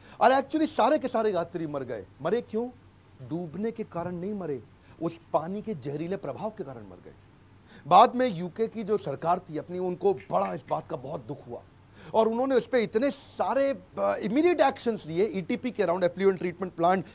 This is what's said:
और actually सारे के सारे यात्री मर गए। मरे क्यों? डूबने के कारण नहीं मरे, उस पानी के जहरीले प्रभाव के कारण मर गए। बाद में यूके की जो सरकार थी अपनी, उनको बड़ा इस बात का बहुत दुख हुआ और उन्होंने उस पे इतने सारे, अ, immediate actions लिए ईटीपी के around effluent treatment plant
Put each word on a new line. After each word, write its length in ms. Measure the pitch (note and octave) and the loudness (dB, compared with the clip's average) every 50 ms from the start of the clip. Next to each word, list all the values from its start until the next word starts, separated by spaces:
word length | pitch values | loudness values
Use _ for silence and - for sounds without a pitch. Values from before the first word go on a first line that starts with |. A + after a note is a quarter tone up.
| - - - - | -20 -20 -2 4
और 100 | - A#3+ | 4 6
actually 380 | C4 C#4 C4+ - - D#4 D#4+ D4+ | 6 4 2 0 0 0 0 0
सारे 300 | - - G#3+ B3 D#4 - | 2 2 4 4 4 2
के 100 | - - | 0 -2
सारे 240 | - A3 A3 G#3+ | -2 0 0 0
यात्री 340 | F#3 E3+ F3 - - E3 E3 | 0 0 -2 -4 -6 -8 -6
मर 160 | D3+ D3 C#3 | -6 -6 -6
गए। 220 | C3 A#2 A#2+ G#2 F#2+ - - - | -6 -6 -8 -10 -10 -14 -12 -8
मरे 180 | C3+ E3+ G#3 A#3+ | -4 -2 -2 -2
क्यों? 280 | A#3+ - G#3 A3 A#3+ B3 B3 - - - - - - - - - | -2 -4 -4 -4 -4 -6 -8 -14 -20 -20 -20 -20 -20 -20 -20 -18
डूबने 480 | B2+ A#2+ D3+ E3+ F3+ D#3 C#3 F#3 G#3+ A3+ | -10 -8 -6 -6 -6 -8 -6 -6 -4 -4
के 140 | A3+ - G#3+ | -4 -6 -8
कारण 320 | - - E3+ E3+ F3+ F3+ | -8 -8 -8 -6 -6 -6
नहीं 180 | E3+ F3 G#3 G#3+ | -6 -6 -6 -6
मरे, 280 | G3 F3+ D3+ C#3 A#2+ G2+ - - - - - - - | -6 -6 -6 -6 -6 -8 -14 -20 -20 -20 -20 -10 -6
उस 180 | D#3+ E3+ - - - - | -6 -6 -6 -8 -4 -2
पानी 300 | - D3+ D#3 F3 G3 G#3+ | -2 -2 0 -2 -6 -6
के 120 | - A3 G#3 | -6 -6 -8
जहरीले 420 | C#3+ A#2 C#3+ C#3+ D3+ E3 E3+ G3 | -6 -6 -6 -6 -6 -4 -4 -6
प्रभाव 340 | - - C#3+ C3 - F#3 A3 | -6 -6 -8 -8 -6 -8 -8
के 140 | A3 - D3 | -8 -10 -10
कारण 160 | C3+ B2 A#2 | -12 -12 -14
मर 160 | G#2+ F#2+ F2+ F2 - | -16 -18 -18 -20 -20
गए। 80 | D2+ - - - - - - - - - - - - - - - | -20 -20 -20 -20 -20 -20 -20 -20 -20 -20 -20 -20 -20 -20 -16 2
बाद 280 | C#3 F3 F#3+ A#3+ B3 A#3+ | 8 10 10 10 10 6
में 240 | B3 B3+ B3+ F3+ D#3+ | 4 0 0 0 -2
यूके 300 | F3+ F3 D#3+ - A3+ G#3+ | -6 -6 -4 -4 -4 -4
की 160 | - A3 G#3+ | -4 -6 -4
जो 140 | F3+ G#3+ G3 | -2 -2 -2
सरकार 400 | - D#3 C3+ C3+ D#3+ E3 F3+ F#3 | -2 -4 -6 -2 0 0 0 0
थी 200 | - - D3+ C#3+ | -2 -6 -10 -10
अपनी, 200 | C#3 - F3+ F3+ | -8 -8 -6 -6
उनको 360 | F#3 F#3 F3+ - F3+ G3+ F#3 | -4 -4 -4 0 2 2 2
बड़ा 400 | - - - D#3 F#3 G3 F#3+ F3+ | 0 -2 -2 -2 0 0 -2 -4
इस 100 | E3 - - | -8 -6 -4
बात 180 | D3 D#3 D#3 - | -4 -4 -4 -6
का 60 | D#3+ | -8
बहुत 280 | C#3 B2 - D#3+ D#3 A#2 A#2 | -8 -8 -8 -10 -8 -8 -10
दुख 100 | C#3+ - - A#2+ | -12 -12 -12 -14
हुआ 120 | A#2 - - - - - - - - - - - - | -14 -14 -14 -18 -20 -20 -20 -20 -20 -20 -12 0 2
और 140 | A3 A3 A3 | 2 4 4
उन्होंने 260 | A3+ A#3 C4 C4+ C4+ | 2 0 0 2 2
उस 120 | A#3+ A#3 | 2 2
पे 160 | - - B3 | 2 2 2
इतने 280 | G#3+ - - A3 C4+ C#4+ | 2 2 2 0 0 0
सारे, 680 | - - - - - - G3 F#3 A#3 C4+ C#4 C#4 C4 F3+ - - - G3 | 0 -4 -10 -10 -6 -4 -2 0 0 2 0 0 -2 -4 -8 -12 -6 -2
अ, 160 | G3 G3+ G3+ - | 0 0 0 0
immediate 400 | - G3 A3 D4 D#4+ F4+ E4+ C#4+ | -2 0 2 4 4 4 4 4
actions 460 | - C4+ C4+ - - A#3 A3 F#3 - | 4 2 2 0 -2 -4 -4 -4 -6
लिए 240 | D3+ D#3+ F3 G#3 A3 - | -4 -2 0 0 0 0
ईटीपी 360 | F#3+ E3 - B3 A#3 - B3 | -4 -4 -4 -4 -4 -4 -4
के 140 | - - F#3+ | -2 0 0
around 240 | E3+ E3+ F#3+ F3+ F3 | 2 2 2 2 0
effluent 340 | F3 F3+ G3 G3 F#3+ D#3 | 2 2 2 2 2 2
treatment 380 | F3 F#3 E3+ - F#3+ F3+ - E3 | 0 -4 -4 -4 -8 -8 -2 2
plant 220 | E3 F3 F#3 F#3+ C#3+ - | 4 4 4 2 0 -4